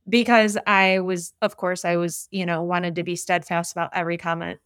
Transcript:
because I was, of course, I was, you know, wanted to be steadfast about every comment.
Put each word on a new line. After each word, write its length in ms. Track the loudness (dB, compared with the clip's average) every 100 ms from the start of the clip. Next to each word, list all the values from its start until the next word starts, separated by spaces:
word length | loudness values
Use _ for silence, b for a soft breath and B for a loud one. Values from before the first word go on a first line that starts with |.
| 2
because 500 | 2 6 6 4 0 2
I 340 | 4 4 4
was, 340 | 0 -4 -6 _
of 160 | -4 -2
course, 260 | -4 -2
I 140 | 0 0
was, 320 | 0 -4 -8
you 140 | -6 -2
know, 180 | -2
wanted 320 | -2 -2 -2 -4
to 80 |
be 140 | -4 -6
steadfast 560 | -2 -2 0 -4 -4
about 160 | -6 -4
every 260 | -4 -4 -4
comment. 440 | -4 -4 -6 -10